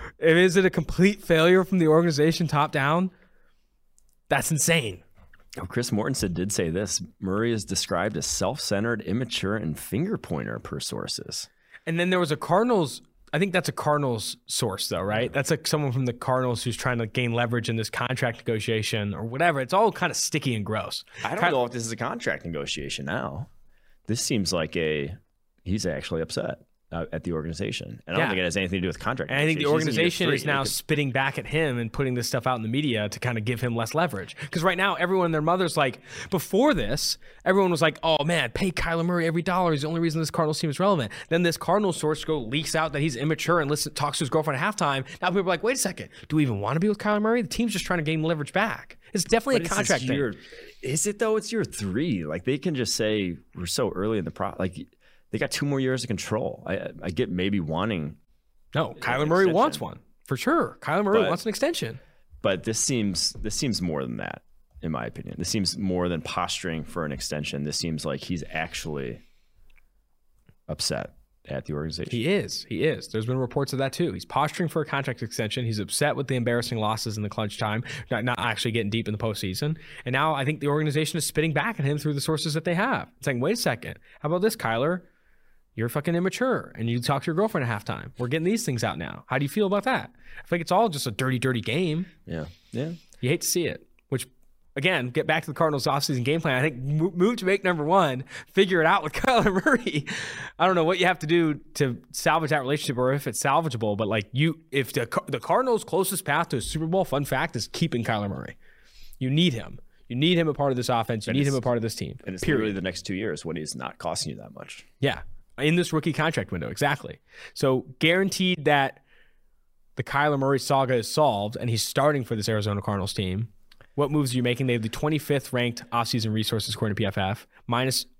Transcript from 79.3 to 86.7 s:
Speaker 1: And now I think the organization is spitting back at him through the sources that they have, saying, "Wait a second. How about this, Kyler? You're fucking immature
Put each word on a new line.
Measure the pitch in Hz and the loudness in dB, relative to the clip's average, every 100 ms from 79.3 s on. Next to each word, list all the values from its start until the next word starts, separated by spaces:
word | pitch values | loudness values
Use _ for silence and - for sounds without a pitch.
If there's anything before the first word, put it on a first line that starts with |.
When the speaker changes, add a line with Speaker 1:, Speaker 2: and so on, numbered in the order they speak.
| 104 95 92 147 160 - - 123 | -2 -4 -2 -2 -4 -8 -12 -2
Speaker 1:
And | |
now | 131 156 139 | 0 2 0
I | 135 | -2
think | 156 | -2
the | 143 | 0
organization | 147 156 147 151 165 | 0 2 0 0 -2
is | - | -2
spitting | - 160 | 0 0
back | 147 185 208 | 0 0 0
at | 139 | 0
him | 147 | 0
through | 151 | -2
the | 143 | -2
sources | 160 151 156 | 0 -2 -2
that | 156 | -2
they | 170 170 | 0 0
have, | 240 151 - _ | 0 -2 -4 _
saying, | 147 123 | -2 0
"Wait | 147 | 0
a | 233 | 0
second. | 156 117 - - - - | 0 -2 -6 -14 -18 -8
How | 151 | -2
about | 175 | 0
this, | 214 220 | 0 0
Kyler? | 117 113 147 180 - _ _ _ _ - _ | 0 2 2 0 -6 _ _ _ _ -20 _
You're | - 120 | -4 -2
fucking | 143 170 170 | -2 0 0
immature | 185 - 262 190 - | 0 0 0 0 -2